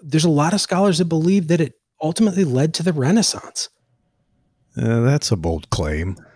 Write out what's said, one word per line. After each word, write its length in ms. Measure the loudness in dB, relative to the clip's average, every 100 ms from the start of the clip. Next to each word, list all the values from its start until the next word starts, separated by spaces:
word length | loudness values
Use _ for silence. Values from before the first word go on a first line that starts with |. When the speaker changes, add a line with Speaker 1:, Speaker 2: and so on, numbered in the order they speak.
Speaker 1:
there's 240 | -4 0
a 40 | 2
lot 240 | 2 2
of 80 | 0
scholars 380 | -2 0 2 2
that 60 |
believe 420 | 0 0 2 2 2
that 140 | 0
it 140 | 0 -6 _ _
ultimately 400 | -6 0 0 2
led 320 | 0 2 0
to 80 | 0
the 100 | -2
Renaissance. 760 | 0 2 2 0 -4 -10 -12 -12 _ _ _ _ _ _ _ _ _ _ -6
Speaker 2:
Uh, 260 | -2 2
that's 280 | 2 0 0
a 60 | -2
bold 340 | -2 -4 -6
claim. 460 | -4 -2 -2 -4 -8 -14